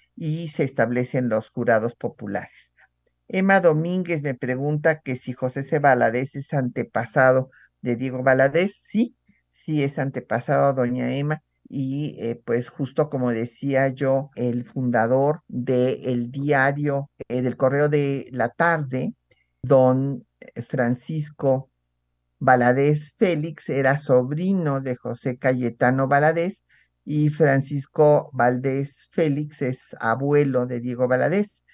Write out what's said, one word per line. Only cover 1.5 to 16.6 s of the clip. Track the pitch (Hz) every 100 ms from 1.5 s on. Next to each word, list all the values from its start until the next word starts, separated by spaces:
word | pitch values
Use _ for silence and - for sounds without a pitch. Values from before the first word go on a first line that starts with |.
| - 117 113 117 -
populares. | 117 - 104 98 101 _ _ _ _ _ _ _ -
Emma | 190 190 196
Domínguez | 170 156 170 185 175 165
me | 143
pregunta | 127 123 127 143 151 160 151
que | - 127
si | -
José | 120 127 139
C. | 135 151
Valadez | 143 123 117 120 135 139
es | 139
antepasado | 143 123 123 113 110 117 147 131 131 131 _ _ _
de | 123 120
Diego | 127 127
Valadez. | 131 131 139 156 196 -
Sí, | _ 208 240 _ _ _ _
sí | _ - 151
es | 139 147
antepasado, | 139 131 - 117 - 139 139
doña | 131 123 123 123
Emma, | 135 147 156 _ _ -
y, | 139 131 139 147 -
eh, | 113 120 -
pues | 120 120
justo | - 135 - 151
como | 131 123
decía | 113 120 - 139 131 135
yo, | 127 135 135 143 -
el | 123 120 123
fundador | - 127 120 117 131 139 180 -
de | 127 127 127 127 - -
el | 120 120
diario, | 139 143 143